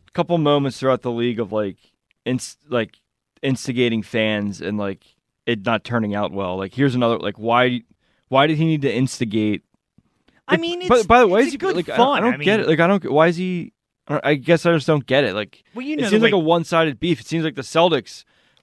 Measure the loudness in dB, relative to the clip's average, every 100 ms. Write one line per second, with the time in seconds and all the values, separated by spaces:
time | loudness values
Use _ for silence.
0 | _ -4 -2 2 2 2 0 -2 0 0
1 | -2 -2 -2 -2 -4 -4 -4 -8 _ _
2 | _ _ -4 -4 -6 -16 -6 -4 -4 _
3 | _ _ _ _ -4 -2 -2 0 0 0
4 | -2 -2 0 0 -4 -6 -6 -4 -6 -8
5 | _ _ _ _ -6 -4 -2 -4 -2 -4
6 | -2 -2 -4 -4 -4 -4 -6 0 0 2
7 | 0 0 -4 -6 0 2 2 0 -8 _
8 | _ _ -2 2 2 2 0 2 0 0
9 | -2 -2 -4 0 0 -2 _ _ _ _
10 | _ _ _ _ -6 -4 -4 -4 0 2
11 | 4 4 6 4 0 -2 -4 -4 -2 2
12 | 2 2 0 0 0 0 2 2 2 0
13 | 0 2 2 2 -4 -6 -8 _ _ _
14 | -8 -4 0 0 2 2 4 2 2 0
15 | 2 0 0 -2 -8 _ _ -12 -6 -4
16 | 0 4 4 2 2 0 2 0 0 -2
17 | -2 -2 -4 -4 -4 -6 -2 2 4 2
18 | -4 -14 -20 _ _ _